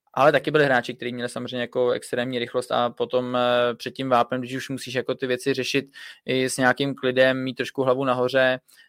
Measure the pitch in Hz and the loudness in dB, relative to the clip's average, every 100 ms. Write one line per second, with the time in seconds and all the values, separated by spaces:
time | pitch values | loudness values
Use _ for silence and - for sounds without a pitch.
0 | _ - 143 143 143 151 143 123 120 127 | _ 2 4 4 2 2 4 4 0 -8
1 | 120 120 120 123 123 123 120 131 123 120 | -8 -8 -8 -8 -8 -6 -6 0 0 0
2 | - 120 123 127 117 127 123 123 120 117 | -4 -4 -2 -4 -4 -4 -2 0 0 -2
3 | 113 127 123 123 123 123 120 117 127 123 | -2 -2 -2 0 2 2 2 -2 -8 -8
4 | 135 123 - 127 120 131 - 131 - 123 | 2 2 2 -2 -6 -8 -8 -10 -6 -4
5 | 120 127 131 123 139 131 123 139 135 - | -2 -4 -2 -2 0 -2 0 -2 -4 -12
6 | - - - 131 127 - 127 127 139 127 | -20 -16 -4 0 0 2 2 2 -2 -2
7 | 131 127 131 131 131 123 123 - 131 127 | -2 4 4 2 -4 -6 -6 -2 0 2
8 | 139 123 123 131 131 127 - _ | 2 0 2 2 2 2 -6 _